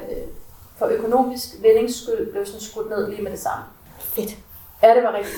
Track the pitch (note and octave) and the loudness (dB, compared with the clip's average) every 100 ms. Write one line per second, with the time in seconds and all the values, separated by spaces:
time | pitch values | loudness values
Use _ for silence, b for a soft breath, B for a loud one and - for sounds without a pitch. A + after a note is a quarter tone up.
0 | B4+ - - - - - - - A#3 A3+ | -8 -10 -10 -14 -18 -20 -20 -4 0 0
1 | A3+ B3+ B3 B3 - - A3 A3 B3 - | 2 2 2 -2 -10 2 6 6 4 -4
2 | A#3+ A3 - G3+ G3+ A3 - A3 G#3+ G3+ | -4 -4 -2 -4 -6 -8 -12 -10 -6 -4
3 | G#3 G#3 G3+ - - - - - - - | -4 -6 -8 -6 -6 -8 -10 -20 -20 -14
4 | - - G3+ - - - - - A3+ B3 | -8 -6 -6 -10 -20 -20 -18 4 6 6
5 | A3+ G3+ G3+ | 2 -4 -8